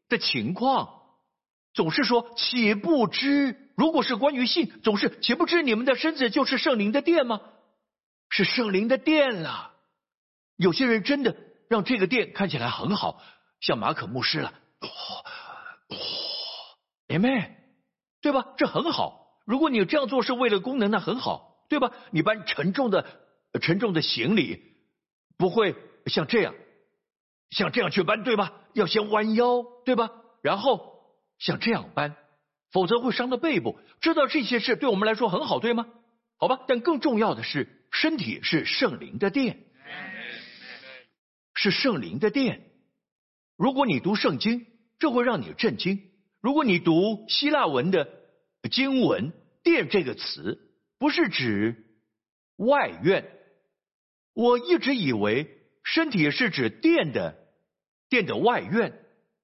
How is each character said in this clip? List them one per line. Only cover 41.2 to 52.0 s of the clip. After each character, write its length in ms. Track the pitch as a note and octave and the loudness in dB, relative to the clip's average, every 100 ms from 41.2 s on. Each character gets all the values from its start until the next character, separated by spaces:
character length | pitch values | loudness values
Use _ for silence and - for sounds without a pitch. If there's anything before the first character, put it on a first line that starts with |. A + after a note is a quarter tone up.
| _ _ _ - | _ _ _ -2
是 160 | G3+ | 0
圣 300 | - C4+ E3+ | 2 0 -2
灵 180 | F2 A#2+ | -4 -2
的 100 | G#3 | 0
殿。 400 | C#4 B3 - - _ _ _ _ _ _ _ _ - | 0 0 -2 -12 _ _ _ _ _ _ _ _ -2
如 160 | A3 | 0
果 140 | C4 C4 | 2 0
你 120 | C3 | 0
读 160 | E3+ G#3 | 0 0
圣 220 | B3 C3+ | 0 0
经， 300 | G#3+ A#3+ - _ _ - | -2 -2 -6 _ _ -4
这 100 | D#4 | -2
会 140 | B3 | 0
让 180 | A#3+ G3+ | 0 -2
你 120 | F2+ - | -6 -4
震 200 | A3 - | -2 -2
惊。 340 | F3 G3 - _ _ _ | -4 -4 -8 _ _ _
如 140 | A3+ | -2
果 100 | D4 | 0
你 140 | C4 F3 | 2 2
读 480 | E3+ E3 G#3 G#3 - | 4 4 2 -2 -4
希 200 | - C#4+ | -2 0
腊 160 | D4 G3 | 2 2
文 240 | C3 D#3 | 0 2
的 200 | F#3 C#3+ - _ _ _ _ G#3 | 0 0 -8 _ _ _ _ -6
经 320 | A#3+ C4+ C4 | -2 0 2
文 320 | F3 F#2+ C3 - _ _ | 2 2 -2 -8 _ _
，“殿” 260 | F4 D#4+ E3 | 2 2 2
这 140 | G3+ | 0
个 100 | C3+ | 0
词 460 | G#2 - - E2+ - _ _ _ - | -6 -10 -8 -8 -8 _ _ _ -4
不 100 | D4 | -2
是 200 | E4+ C#4 | 0 0
指 560 | D3 B2 G2+ A2 A#2+ - _ | 0 -2 0 -2 -4 -14 _